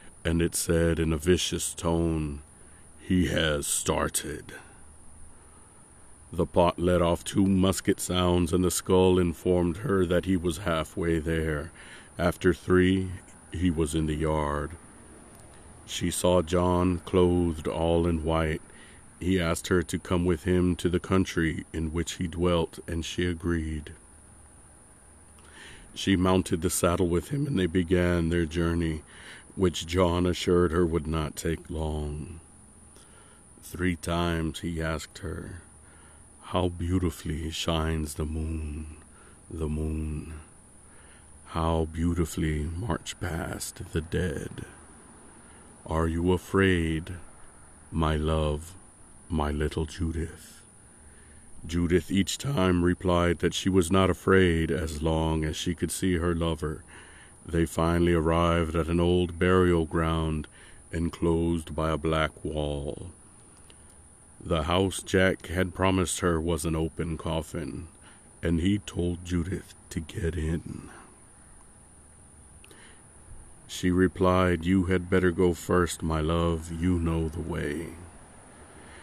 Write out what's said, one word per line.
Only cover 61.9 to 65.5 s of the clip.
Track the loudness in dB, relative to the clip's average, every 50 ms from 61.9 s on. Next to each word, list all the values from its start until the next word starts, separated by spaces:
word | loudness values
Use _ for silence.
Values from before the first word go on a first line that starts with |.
| -2
black | 0 0 0 0 0 0 -2 -4 -6 -8
wall. | -6 -4 -4 -4 -2 -4 -4 -6 -8 -8 -8 -12 -16 -18 -20 -20 -20 -20 -20 -20 -20 -20 -20 -20 -20 -20 -20 -20 -20 -20 -20 -20 -20 -20 -20 -20 -20 -20 -12
The | -4 -2 -2 0 0
house | 2 2 2 2 2 0 -4
Jack | -6 0 2 4 4 4 2 0 -6
had | -6